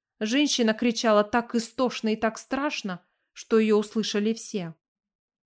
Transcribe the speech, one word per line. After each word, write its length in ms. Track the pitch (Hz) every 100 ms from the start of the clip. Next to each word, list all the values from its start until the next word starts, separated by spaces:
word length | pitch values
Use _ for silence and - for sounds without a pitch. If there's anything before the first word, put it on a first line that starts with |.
| _ _
Женщина 540 | 214 254 294 - 226
кричала 500 | 220 240 233 233 208
так 320 | 208 240 233 233
истошно 540 | 226 - 254 - 220
и 60 | 220
так 200 | 226 220
страшно, 640 | - 262 202 - 202 180 _ _ _
что 260 | - - 226
ее 200 | 220 208
услышали 560 | 214 226 208 214 208
все. 420 | 226 - 208 170 160 _ _ _ _ _ _